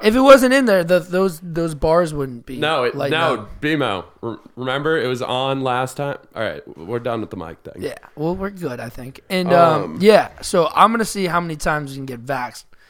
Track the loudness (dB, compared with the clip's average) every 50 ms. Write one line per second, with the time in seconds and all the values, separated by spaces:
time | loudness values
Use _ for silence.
0 | 0 2 4 6 10 10 10 10 10 6 4 4 4 4 4 2 4 4 2 2
1 | 0 0 0 0 0 0 -2 -4 -12 -8 -4 -4 -4 -4 -4 -2 0 2 4 4
2 | 2 0 -2 -6 -6 -6 -8 -12 -14 -12 -8 -4 -2 -2 0 0 0 -2 -2 -2
3 | -4 -2 0 0 0 0 0 -2 -6 -12 -12 -6 -4 -2 0 0 0 -2 -2 -4
4 | -6 -10 _ -12 -10 -10 -10 -12 -16 -20 -14 -10 -6 -4 -4 -2 -2 -2 -2 0
5 | -2 -2 -4 -4 -4 -4 -4 -2 -2 -2 -4 -4 -2 -2 -2 -2 -4 -4 -6 -8
6 | -8 -8 -8 -10 -14 -16 -10 -8 -6 -6 -6 -10 -14 -16 -18 -16 -12 -8 -8 -6
7 | -6 -6 -6 -6 -8 -8 -10 -12 -12 -12 -14 -18 -18 -18 -14 -10 -10 -10 -10 -12
8 | -18 -18 -12 -6 -4 -4 -4 -4 -6 -8 -8 -8 -10 -8 -8 -8 -12 -12 -14 -14
9 | -16 -16 -18 -18 -12 -6 -4 -2 0 2 4 6 6 6 4 2 -2 -4 -4 2
10 | 4 6 6 6 4 2 -6 -12 -8 -2 0 0 0 2 4 6 6 6 4 2
11 | -2 -4 -4 -4 -4 -2 -2 -2 -2 -4 -6 -6 -2 -2 -2 -2 -4 -8 -10 -12
12 | -12 -12 -12 -12 -8 -6 -6 -6 -6 -8 -10 -14 -20 _ -20 -20 _ _